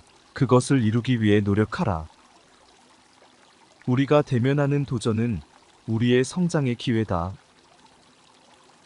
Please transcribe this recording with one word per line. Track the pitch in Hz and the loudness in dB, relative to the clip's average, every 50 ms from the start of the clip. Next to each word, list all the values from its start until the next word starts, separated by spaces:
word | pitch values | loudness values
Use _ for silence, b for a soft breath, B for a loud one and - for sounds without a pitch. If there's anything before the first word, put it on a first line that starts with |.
| - _ _ _ _ _ - | -6 _ _ _ _ _ -4
그것을 | - 139 113 135 127 123 - 143 135 113 | -2 0 4 4 4 4 4 2 2 2
이루기 | 107 107 120 110 123 127 113 110 | 2 0 0 0 0 0 2 2
위해 | 104 101 107 | 4 4 4
노력하라. | 101 101 101 104 107 - - - 180 120 92 80 80 - _ _ - _ _ _ _ _ _ _ _ _ _ _ _ _ _ _ _ _ _ _ - - _ _ _ _ _ _ _ _ _ _ - - | 2 2 0 0 0 -2 -2 -4 -2 -2 -2 -4 -6 -12 _ _ -20 _ _ _ _ _ _ _ _ _ _ _ _ _ _ _ _ _ _ _ -20 -20 _ _ _ _ _ _ _ _ _ _ -4 -2
우리가 | 127 127 139 131 151 147 | 0 0 2 2 2 2
대면하는 | 147 - 135 120 117 135 143 147 143 139 143 143 139 | 2 2 0 0 0 2 0 0 0 0 0 -2 -2
도전은 | - 135 113 - 120 107 107 117 120 110 85 - _ _ - _ _ _ _ - | -4 -6 -4 -2 -2 -2 -2 -2 -2 -4 -6 -8 _ _ -20 _ _ _ _ -8
우리의 | - 113 110 120 123 123 123 131 | -4 -2 0 2 2 2 2 2
성장의 | - - 180 180 170 - 160 139 127 120 | 0 -2 -4 -2 -2 -2 -2 -2 -2 -4
기회다. | - - 127 117 113 110 - 101 85 85 92 104 - _ _ _ _ _ _ _ _ _ - _ _ _ _ _ _ _ _ _ _ _ _ - _ _ _ _ _ _ | -4 -4 -2 -2 0 0 -2 -2 -4 -4 -4 -8 -12 _ _ _ _ _ _ _ _ _ -20 _ _ _ _ _ _ _ _ _ _ _ _ -20 _ _ _ _ _ _